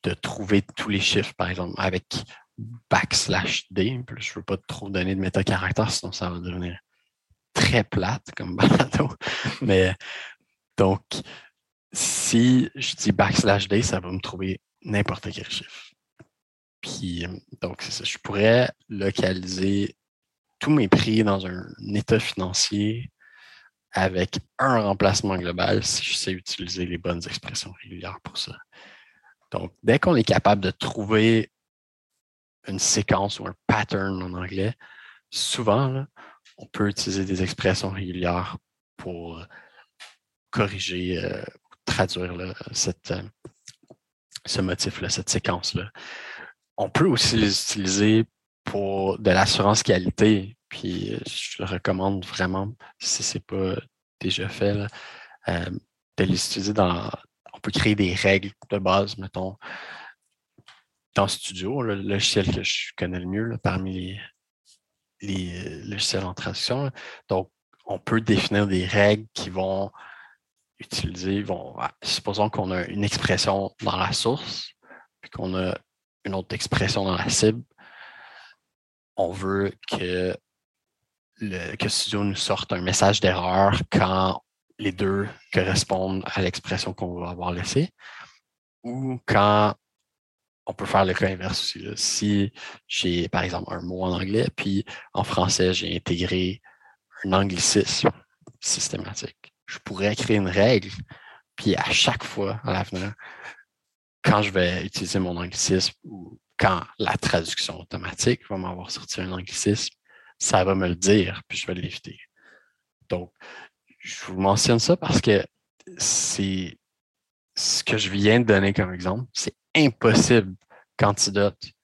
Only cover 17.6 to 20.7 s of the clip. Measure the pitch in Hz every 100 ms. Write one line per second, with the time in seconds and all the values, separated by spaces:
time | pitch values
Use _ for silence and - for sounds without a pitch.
17.6 | 90 - - - - - - 101 107 120
18.6 | 123 - _ 104 98 - 92 92 90 92
19.6 | 95 101 101 - _ _ _ _ _ _
20.6 | -